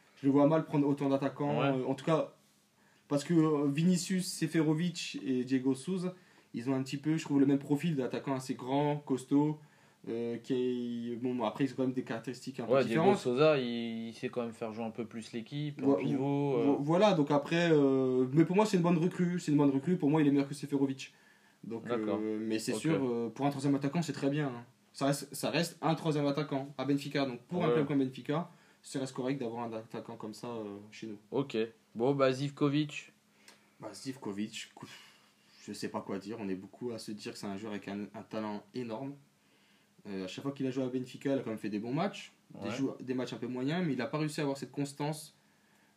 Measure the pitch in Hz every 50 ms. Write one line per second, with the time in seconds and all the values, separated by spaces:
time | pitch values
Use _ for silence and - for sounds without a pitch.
0 | _ _ _ - - 139 135 143 143 147 160 160 147 - - 147 143 143 139 139
1 | 143 135 135 135 139 135 - - 147 147 147 135 131 139 135 131 123 123 135 -
2 | - 165 160 147 - - - _ _ _ _ _ _ _ _ _ _ _ _ _
3 | _ - 147 143 - - 175 160 156 156 151 143 147 139 139 156 165 185 180 170
4 | - - 190 185 180 - - - 165 151 - 165 151 151 156 156 175 175 165 -
5 | - - - 143 - 135 127 127 120 123 135 127 127 135 131 131 - 180 190 185
6 | 175 180 180 - - _ _ _ _ _ - 120 117 135 135 131 135 - - 139
7 | - 151 160 160 - - 147 139 135 143 139 135 139 - 147 143 170 175 156 135
8 | 123 - - 120 - 143 135 131 131 - 123 123 127 127 135 143 147 147 147 147
9 | - - 131 123 131 - 143 143 147 151 151 151 - - _ _ _ _ _ _
10 | - 110 113 117 117 117 117 113 113 - 131 123 127 127 123 123 120 120 120 117
11 | 117 120 120 113 123 127 127 123 110 107 - - 139 131 131 - 131 127 127 131
12 | 120 - 120 117 - 135 123 - - 139 135 - 117 110 127 139 123 - 151 160
13 | 170 196 202 - - 127 123 131 156 156 151 135 123 120 120 117 117 117 113 113
14 | 113 117 113 - - 123 - 123 117 117 110 - 117 110 107 113 113 113 107 -
15 | 113 107 - 117 107 - - 117 110 - 143 147 147 147 143 131 131 139 139 -
16 | - 147 143 131 135 139 139 143 143 139 135 117 117 143 139 - 143 151 165 180
17 | 214 208 185 160 139 - 147 143 143 - 170 170 175 165 160 147 143 135 135 135
18 | 131 127 127 127 127 127 135 160 160 165 180 202 214 214 202 180 165 175 175 156
19 | 165 180 - - 180 175 180 175 - 156 147 147 147 143 135 135 135 165 185 -
20 | 156 139 151 160 147 143 139 143 139 139 147 - - - 143 135 139 131 135 131
21 | - - - _ _ _ _ _ _ _ _ _ - 104 113 113 110 113 120 113
22 | 107 107 101 107 110 110 107 107 113 110 110 110 - 127 120 110 - 156 160 143
23 | 135 123 117 117 117 113 110 - 135 143 139 135 143 143 139 135 143 139 - 175
24 | 156 143 131 - 143 139 143 151 147 131 120 120 120 - _ _ _ _ - -
25 | 139 139 139 - - - 135 - - - 135 151 170 165 - - - 156 160 156
26 | - 160 143 151 143 143 139 156 151 143 143 139 139 143 - - 131 139 143 139
27 | 143 143 147 143 135 131 120 123 - - 175 180 170 - 120 156 143 143 147 139
28 | 135 131 135 127 123 - 147 165 180 - - - _ _ _ _ - - - 139
29 | 135 131 - - 127 127 139 127 120 113 117 117 120 113 113 110 110 - - 113
30 | - - 113 - - 107 104 - - 120 117 113 107 101 101 101 104 107 - -
31 | 113 110 104 101 - - - 131 139 139 - 110 113 117 - _ _ _ - 104
32 | 117 135 143 139 135 135 131 131 143 139 139 - 147 143 139 151 151 147 - -
33 | - - - _ _ _ _ _ _ - - _ _ _ _ - - 110 107 -
34 | - 135 131 - - 110 98 101 107 107 - - - - - - - - - -
35 | - - - _ _ _ _ _ _ _ _ - - 104 101 - 110 101 - 107
36 | - - 101 95 95 101 117 113 104 98 95 92 98 95 - - 120 120 113 110
37 | - - 107 104 - 120 113 - - 101 98 98 110 110 104 101 - 101 98 101
38 | 104 - - 110 98 - - 110 110 107 104 101 - _ - 127 120 117 110 120
39 | 135 139 143 143 _ _ _ _ _ _ _ _ _ _ _ _ _ _ _ _
40 | - 101 98 95 95 90 - - - 139 139 - 131 131 127 135 131 123 127 127
41 | 127 - - - - 139 139 127 113 113 110 110 - 107 104 104 110 120 131 160
42 | 180 202 202 - - - _ _ _ - - - 98 101 113 135 135 123 - -
43 | - 127 127 127 123 123 120 110 120 117 127 123 127 143 160 185 185 151 127 123
44 | - - - 151 156 151 - - 151 139 139 - 127 - - 143 143 139 - -
45 | 147 147 156 - - - - _ _ _ _ _ _ _ _ _ _ _ _